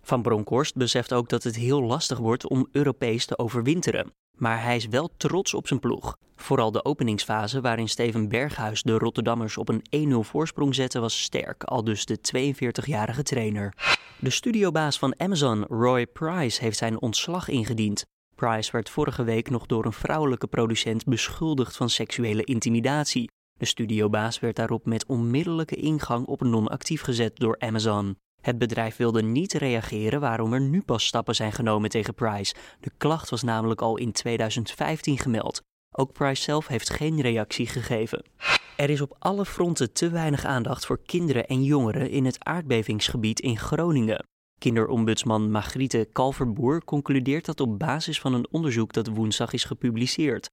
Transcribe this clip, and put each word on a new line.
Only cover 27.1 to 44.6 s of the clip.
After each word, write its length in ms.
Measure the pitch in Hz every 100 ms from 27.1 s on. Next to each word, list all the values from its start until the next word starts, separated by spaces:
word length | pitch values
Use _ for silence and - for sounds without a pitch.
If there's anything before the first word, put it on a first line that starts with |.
| 117 110 -
door 240 | 113 113
Amazon. 560 | 120 110 110 104 101 98 _ _
Het 160 | - 120
bedrijf 380 | 117 117 110 -
wilde 280 | 120 113
niet 300 | 110 123 196
reageren 680 | 156 139 117 101 107 110 143
waarom 340 | 139 113 113
er 80 | 127
nu 200 | 135 175
pas 240 | - 113 -
stappen 300 | 123 - 113
zijn 160 | 107
genomen 380 | - 113 107 107
tegen 240 | 117 104
Price. 420 | - 113 101 98 - - -
De 120 | - _
klacht 320 | 147 160 -
was 140 | 120
namelijk 380 | 117 113 113 110
al 160 | 117 113
in 140 | 120
tweeduizend 600 | - 120 113 110 123 107
vijftien 460 | - 147 160 - 131
gemeld. 440 | 135 113 - - _ _ _
Ook 200 | - 135
Price 280 | - 139 135
zelf 260 | - 151 156
heeft 220 | 120 -
geen 320 | - 151 160
reactie 460 | 123 113 107 - 117
gegeven. 560 | 131 110 117 123 - - _ - - - -
Er 120 | 143
is 120 | 143
op 140 | 143 -
alle 260 | 180 202 190
fronten 480 | - 175 160 123
te 160 | - 170
weinig 360 | 170 160 143 -
aandacht 400 | 131 117 123 -
voor 140 | 123 -
kinderen 400 | 175 170 120 -
en 180 | 131
jongeren 460 | 135 147 117 104 127
in 160 | 135 131
het 180 | -
aardbevingsgebied 960 | - 165 151 117 107 107 - 127 107 113
in 180 | 135 113
Groningen. 680 | - 151 170 147 110 104 - _ _
Kinderombudsman 960 | _